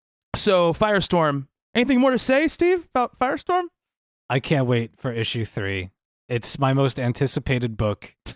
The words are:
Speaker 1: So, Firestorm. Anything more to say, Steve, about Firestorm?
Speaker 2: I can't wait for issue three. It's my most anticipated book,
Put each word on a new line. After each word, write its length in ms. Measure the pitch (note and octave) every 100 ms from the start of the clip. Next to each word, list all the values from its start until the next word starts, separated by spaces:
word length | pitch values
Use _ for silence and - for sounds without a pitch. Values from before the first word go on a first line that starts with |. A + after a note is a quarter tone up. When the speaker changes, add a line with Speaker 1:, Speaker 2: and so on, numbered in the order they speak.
| _ _ - -
Speaker 1:
So, 380 | G#3 F#3 E3+
Firestorm. 760 | D#3+ G#3+ G3+ - F3 D#3 C#3 C3+ _ _ A#3
Anything 240 | B3 B3
more 120 | C4+
to 80 | B3+
say, 280 | - C4 D#4
Steve, 400 | - F4 F#4 - B3+
about 220 | B3 -
Firestorm? 460 | B3+ D4+ - F4+ F4 _ _ _ _ _ -
Speaker 2:
I 100 | B2+
can't 260 | - D3 B2+
wait 260 | A#2+ A2+ _
for 140 | C3+
issue 320 | A#2 A2+ A#2 G#2+
three. 460 | - G2 G2 F#2 _ _ _ -
It's 280 | A#2+ - -
my 160 | C3+
most 260 | C3+ C#3 C3+
anticipated 760 | A#2+ - C3+ D3 - B2 A#2+ A2
book, 380 | G#2+ G2+ - _ -